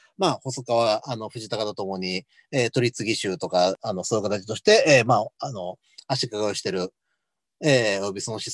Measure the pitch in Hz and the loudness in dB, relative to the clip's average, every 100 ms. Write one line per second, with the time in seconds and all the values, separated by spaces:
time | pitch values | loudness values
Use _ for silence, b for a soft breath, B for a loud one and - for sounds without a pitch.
0 | b - 185 120 131 127 123 117 113 107 | b -2 0 0 -4 -10 0 2 4 2
1 | 135 117 123 117 107 110 107 98 98 95 | -2 -8 -8 -10 -8 -4 -4 -4 -6 -4
2 | 92 92 - b b 139 117 131 120 - | -4 -4 -8 b b 0 0 2 0 -2
3 | 110 110 101 90 85 90 92 95 113 95 | -2 -2 -2 -4 0 2 2 2 -4 -6
4 | - 110 101 101 107 110 - 220 160 135 | -2 -2 0 -4 -4 -2 4 6 8 6
5 | 113 113 110 - 139 107 90 92 B B | 6 2 2 -6 -10 -8 -10 -12 B B
6 | - 131 123 107 107 95 107 92 90 - | -6 -4 -4 -2 -2 -2 -4 -4 -4 -8
7 | _ _ _ _ _ _ 156 131 110 98 | _ _ _ _ _ _ 2 4 4 0
8 | 101 98 120 107 - | -2 -6 -8 -8 -6